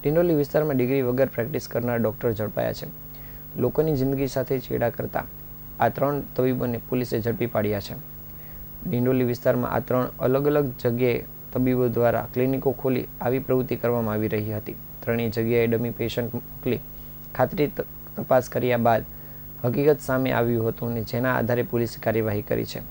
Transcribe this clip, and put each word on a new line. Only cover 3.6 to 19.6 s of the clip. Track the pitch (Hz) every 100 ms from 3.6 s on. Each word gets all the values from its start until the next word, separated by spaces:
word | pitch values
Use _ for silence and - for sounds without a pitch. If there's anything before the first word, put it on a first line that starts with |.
| 127 - 156 147
જિંદગી | 131 135 135
સાથે | 135 127 131
ચેડા | - 123 117
કરતા | - 123 - - - - - - -
આ | 117
ત્રણ | - 135 143 - -
તબીબોને | 131 127 123 117 -
પોલીસે | 127 123 123
ઝડપી | 110 110 120
પાડ્યા | 110 104 104
છે. | - - - - - - - - - - -
ડિંડોલી | 123 123 131
વિસ્તારમાં | 123 120 127 123 123
આ | -
ત્રણ | - 127 123 -
અલગ | - 131 143
અલગ | 147 143 127
જગ્યાએ | 123 120 127 117 - - -
તબીબો | - 127 123 123
દ્વારા | 117 117 113 117
ક્લિનિકો | - 127 135 135
ખોલી | 123 131 123 123 -
આવી | 123 131
પ્રવૃત્તિ | 131 127 127 123
કરવામાં | 120 120 113
આવી | 107 107
રહી | 107 107
હતી. | 107 - - - -
ત્રણેય | - 117 117
જગ્યાએ | 107 113 120 117
ડમી | 117 120
patient | 113 120 - 117 117
મોકલી | - - - 117 - - - - - -
ખાતરી | 131 196 143
ત-, | - - - - -
તપાસ | - 131 123
કર્યા | - 123 120
બાદ | 117 113 - - - - - -